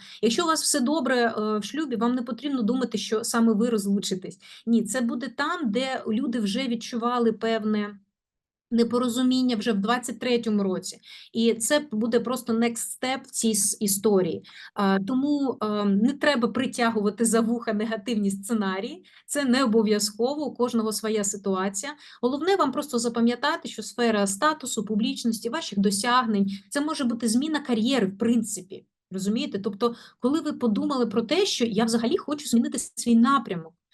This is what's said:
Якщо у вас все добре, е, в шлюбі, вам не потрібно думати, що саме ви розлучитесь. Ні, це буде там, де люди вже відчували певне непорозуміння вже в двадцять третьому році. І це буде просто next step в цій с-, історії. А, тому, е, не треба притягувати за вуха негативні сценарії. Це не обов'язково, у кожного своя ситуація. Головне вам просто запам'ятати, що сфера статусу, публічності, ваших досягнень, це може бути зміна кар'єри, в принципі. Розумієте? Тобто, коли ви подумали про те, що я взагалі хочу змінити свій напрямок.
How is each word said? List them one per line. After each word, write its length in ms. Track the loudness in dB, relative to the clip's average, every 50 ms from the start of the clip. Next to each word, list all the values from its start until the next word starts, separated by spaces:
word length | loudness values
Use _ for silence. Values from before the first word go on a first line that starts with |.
| -14 -20 -8 0
Якщо 220 | 0 0 2 2 0
у 20 |
вас 160 | 0 0 0
все 180 | 0 0 0 2
добре, 360 | 2 2 2 0 2 2 2
е, 420 | 2 2 2 0 -2 -2 -2 -2 -2
в 60 | -4
шлюбі, 320 | -4 -4 -4 -4 -4 -2
вам 180 | 0 0 0 0
не 80 | 0
потрібно 400 | -2 -6 -8 -6 -4 -4 -2 0
думати, 360 | 0 0 0 0 -2 -2 -4 -6
що 260 | -4 -2 -2 -2 -2
саме 280 | 0 0 4 4 4
ви 160 | 4 4 2 2
розлучитесь. 680 | 0 0 0 0 0 0 0 -4 -6 -6 -6 -12 -14 _ -20 -20 -20 -10 _
Ні, 180 | 2 2 2 2
це 160 | 0 -2 -2
буде 280 | -2 -2 -2 -4 -6 -8
там, 420 | -6 -4 -4 -2 -2 -2 -2 0
де 340 | 0 0 -2 -2 -4 -6 -4 -4
люди 320 | -2 -2 -2 -2 -2 -2
вже 280 | -2 0 -2 -2 -2 -2
відчували 640 | -4 -6 -6 -8 -6 -4 -2 -2 0 2 2 2
певне 640 | 0 0 -2 -2 -2 0 0 0 0 -2 -2 -6 -8 -16 _ _ _ _ _ _ _ _ _ _ _ _ _ _
непорозуміння 840 | 2 2 2 2 2 0 0 0 0 2 2 4 4 4 2 2 0
вже 160 | 0 0 0
в 60 | 0 0
двадцять 400 | 2 0 0 0 -2 -6 -8 -4
третьому 440 | 0 0 0 2 2 0 0 2
році. 380 | 2 0 -2 -2 -6 -10 -14 -14 _ -20 -20 -20 -20 -8
І 220 | -2 2 2 2 2
це 320 | 2 0 2 2 2 0 0
буде 280 | -2 -2 0 2 2 2
просто 320 | 2 0 -4 -4 -2 -2
next 240 | 0 2 2 0 0
step 420 | -4 -8 -10 -8 -6 -4 -4 -4 -4 -6
в 60 | -8
цій 240 | -6 0 0 2 2
с-, 220 | 2 0 -2 -2 -2
історії. 640 | 0 0 0 2 2 4 4 4 4 2 -2 -6 -10 -16 -20 -20 -20 -12 _
А, 240 | 0 2 2 2 2
тому, 600 | 2 0 0 0 2 2 2 2 0 -2 -2 -2
е, 220 | -2 -2 0 0 2
не 280 | 2 4 4 4 2
треба 360 | 2 2 2 2 2 2 0 0
притягувати 760 | 0 -2 -2 -2 -2 0 0 0 2 2 0 0 0 0 0
за 160 | 2 4 2
вуха 320 | 2 2 -2 -2 -2 -4
негативні 580 | -2 -2 -2 -4 -4 -6 -4 -4 -2 0 0 -2
сценарії. 760 | -2 -4 -6 -4 -2 -2 0 -2 -2 -4 -6 -8 -10 -14 -18 -20 _ -20 _
Це 180 | -6 -4 -2 2
не 200 | 2 4 4 4
обов'язково, 800 | 4 4 4 4 4 2 2 0 -2 -2 -2 -2 -2 0 -2 -4
у 80 | -6 -2
кожного 380 | -2 -2 0 0 0 0 0
своя 320 | -4 -4 -4 -2 -2 0 -2
ситуація. 680 | -2 -4 -4 -2 -2 0 0 -2 -2 -4 -6 -8 -8 -12 -14 -18 -20 -8 -2
Головне 340 | -2 -2 0 0 2 2 2
вам 160 | 2 2 0
просто 260 | 0 -4 -6 -2 -4 -2
запам'ятати, 720 | -2 -2 0 2 2 2 2 2 0 -2 -2 -2 -6 -10
що 140 | -10 -10
сфера 440 | -12 -10 -2 0 2 2 4 2 2
статусу, 580 | 0 0 0 2 0 0 0 -4 -6 -4 -4 -4
публічності, 640 | -2 0 0 0 0 -2 -2 -2 -2 -2 -2 -4 -6
ваших 300 | -6 -4 -6 -4 -2 2
досягнень, 720 | 2 2 2 0 0 2 2 2 2 2 2 2 0 0 -2 -8 -12 _
це 100 | -4 -2
може 240 | -2 -2 -2 0 0
бути 240 | 0 0 0 0 2
зміна 320 | 2 2 2 0 -2 -4
кар'єри, 460 | -2 0 0 0 2 2 2 2 2
в 120 | 0 0 0
принципі. 680 | 2 2 2 2 2 0 -6 -10 -10 -14 -16 -18 -18 _ _ _ _ _
Розумієте? 480 | -8 -4 -2 0 0 0 -2 -4 -4 -4
Тобто, 360 | -4 -6 -4 -2 -2 -2 -2 -4 -14 -20 _ _
коли 200 | 0 0 0 0
ви 120 | 0 -4
подумали 540 | -4 -2 0 0 0 0 0 -2 0 0 0
про 160 | 0 0 -2
те, 240 | 0 2 2 2 2
що 180 | 0 0 -2 -2
я 200 | 0 2 0 2
взагалі 320 | 2 2 0 2 0 0
хочу 320 | 0 -2 -4 -6 -6 -2 2
змінити 300 | 2 2 2 2 -2 -6
свій 380 | -8 -8 -10 -6 0 4 6
напрямок. 560 | 6 6 6 4 2 0 -2 -6 -8 -8 -12 -18 _ _ _